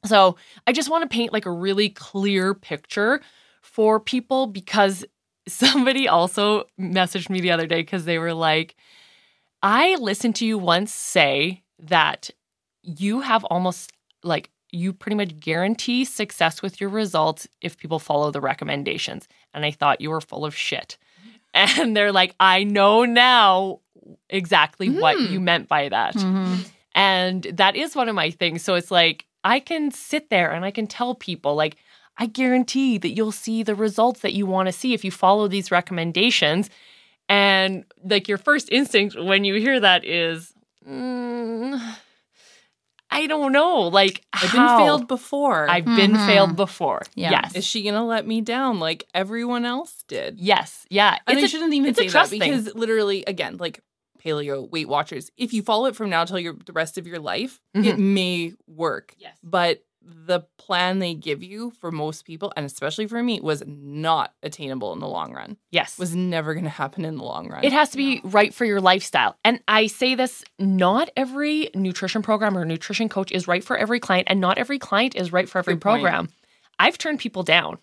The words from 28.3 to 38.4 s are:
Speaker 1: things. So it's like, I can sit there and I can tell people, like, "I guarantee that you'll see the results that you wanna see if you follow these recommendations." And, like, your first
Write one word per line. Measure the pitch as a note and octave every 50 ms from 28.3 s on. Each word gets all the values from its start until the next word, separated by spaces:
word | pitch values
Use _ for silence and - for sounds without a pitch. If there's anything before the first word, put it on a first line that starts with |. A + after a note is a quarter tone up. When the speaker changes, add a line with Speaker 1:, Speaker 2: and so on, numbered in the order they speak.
Speaker 1:
things. | E3 _ - E3+ D#3+ E3 -
So | - F#3
it's | F3 F3 -
like, | F#3+ F3+ E3+ E3 D#3+ _ - _ _ _ _
I | F#3+ A#3 C#4
can | C4+ - E4+ D#4+ D4+ D4 C4
sit | - - - - D4+ D4+ _
there | A#3 F#3+ F3 D#3+
and | D#3+ E3 F3+
I | G3 G3+
can | - A3
tell | G#3 - - B3 B3 B3+
people, | B3 - - F3 - - C#3+ D3
like, | D3+ D3+ D#3 D3+ _ _ _ _ _ _ _ _ -
"I | A#3
guarantee | A#3 A3 - C4 B3+ B3 B3+ B3 B3 - C4 C4+ C4 A#3+ G3+
that | F3 F3
you'll | - F#3+ A3 G#3+ G#3
see | - - - A3 A3+ A3
the | G#3 G#3+
results | G3 A3 G#3+ G3 - A3 B3 B3 -
that | - G3 -
you | G3 G3+
wanna | F#3+ F#3+ F#3 F#3+ F#3 F3
see | - - C4 A#3+
if | A3 -
you | F#3+
follow | F3 - - F#3 G3 G#3 G#3+ G3+
these | F#3 G3+ F#3 -
recommendations." | F#3 F3 F3 - F#3 F3 E3 E3+ D#3+ F3 G3 B3 B3 - - D3+ D3+ F3+ G3+ - - _ _ - - _ _ _ _ _ _ _
And, | G3+ G3+ G3 G3+ G3 F#3+ F#3+ F#3+ F#3+ F#3 - _ _ _ D#3+
like, | F#3+ G#3 G3+ F#3+ -
your | G#3
first | F#3+